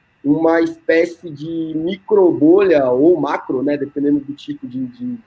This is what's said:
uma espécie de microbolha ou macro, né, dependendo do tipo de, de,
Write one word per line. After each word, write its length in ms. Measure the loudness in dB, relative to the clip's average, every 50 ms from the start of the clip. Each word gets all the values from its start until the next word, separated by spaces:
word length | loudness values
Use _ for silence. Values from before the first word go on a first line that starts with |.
| _ _ _ _ -2
uma 360 | -2 0 2 2 2 2 2
espécie 680 | 0 -2 -4 -6 _ 0 0 2 0 0 -4 -10 -14 -16
de 420 | -14 -12 -12 -10 -8 -8 -6 -6 -6
microbolha 1080 | -6 -4 -6 -6 -8 _ 0 2 4 4 4 4 4 4 4 6 6 4 4 4 2 2 2
ou 300 | 2 2 4 4 4 2
macro, 420 | 0 -2 -4 -6 -6 -6 -4 -4
né, 140 | -2 -2 -2
dependendo 440 | -2 -4 -6 -6 -4 -2 0 0 -2
do 120 | -2 -6
tipo 340 | -12 -14 -12 -14 -12 -12 -12
de, 200 | -12 -10 -8 -8
de, 300 | -10 -10 -10 -10 -10 -10 -10 -14